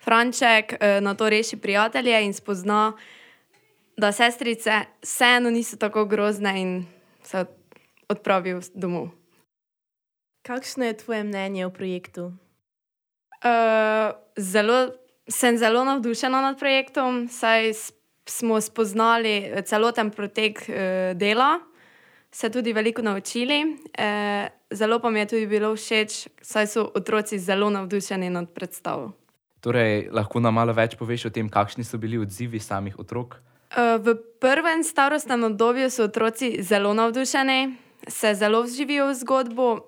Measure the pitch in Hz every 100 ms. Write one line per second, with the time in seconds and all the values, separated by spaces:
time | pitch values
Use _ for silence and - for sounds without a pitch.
0 | - 226 240 240 240 220 214 - 208 202
1 | 202 196 220 214 220 214 202 202 220 262
2 | 247 226 208 196 - 196 185 208 214 214
3 | - - - _ _ _ _ _ _ -
4 | 208 202 240 240 240 226 226 214 - _
5 | - - 247 247 240 233 233 - 214 214
6 | 214 208 208 202 202 190 185 185 175 -
7 | _ _ - 190 180 - _ _ _ _
8 | _ 208 - 190 185 180 175 - 180 175
9 | 147 - _ _ _ _ _ _ _ _
10 | _ _ _ _ - 247 254 - 240 220
11 | - 226 208 196 196 196 185 185 190 180
12 | 180 - 175 180 _ _ _ _ _ _
13 | _ _ _ - 240 233 226 220 220 214
14 | 214 - _ - 190 202 208 247 254 254
15 | _ _ - - 247 233 226 226 262 277
16 | 240 226 262 262 269 269 285 269 262 -
17 | 262 247 240 - 226 226 220 220 - _
18 | _ _ - - 233 220 214 - 220 202
19 | 226 233 226 208 196 196 190 214 226 233
20 | 214 208 202 214 214 214 - 208 190 185
21 | 185 180 202 214 269 330 339 _ - _
22 | _ _ _ - 226 226 233 220 220 226
23 | 226 196 190 233 247 294 311 294 - -
24 | 214 208 208 202 202 _ _ 202 214 233
25 | 233 220 208 226 214 208 214 220 - 220
26 | 214 - - _ - 214 214 226 208 -
27 | 185 214 214 208 180 196 208 202 190 202
28 | 190 190 180 180 175 - 180 - - -
29 | 117 - _ _ _ _ - 120 113 104
30 | - 110 104 123 117 113 117 113 113 -
31 | 113 120 117 113 107 101 104 - 117 117
32 | 113 117 104 95 120 113 107 98 101 98
33 | - - - - _ _ _ - 233 226
34 | 214 226 - _ 254 277 330 320 320 -
35 | 277 294 - 247 226 202 226 247 262 254
36 | 214 214 220 226 262 220 185 208 202 208
37 | 226 233 262 277 269 262 269 254 _ _
38 | - - 220 202 208 220 240 247 277 285
39 | 277 269 247 262 247 226 254 220